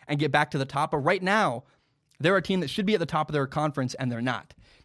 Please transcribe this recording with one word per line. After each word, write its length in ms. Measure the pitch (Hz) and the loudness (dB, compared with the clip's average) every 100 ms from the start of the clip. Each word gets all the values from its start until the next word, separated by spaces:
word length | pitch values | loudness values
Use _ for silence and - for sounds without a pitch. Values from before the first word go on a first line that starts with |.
| - | -6
and 120 | 147 | -2
get 120 | 147 | 2
back 200 | 147 147 | 2 2
to 80 | 143 | -2
the 60 | 135 | -4
top. 260 | 143 156 | -2 -2
But 80 | 151 | 0
right 240 | 139 190 | 2 2
now, 400 | 185 214 175 117 - _ _ _ _ _ | 2 2 2 -2 -10 _ _ _ _ _
they're 180 | 156 196 | 2 2
a 40 | |
team 180 | - 190 | 2 -2
that 100 | 143 | -2
should 160 | - 196 | -2 0
be 80 | |
at 60 | 202 | 0
the 80 | 170 | 0
top 220 | 156 151 | -2 -2
of 40 | |
their 140 | 147 135 | -2 -2
conference, 480 | 151 151 139 127 - | -2 -2 -2 -4 -4
and 160 | 127 | -4
they're 100 | 117 | -2
not. 320 | 127 113 - - - _ | -4 -4 -8 -20 -20 _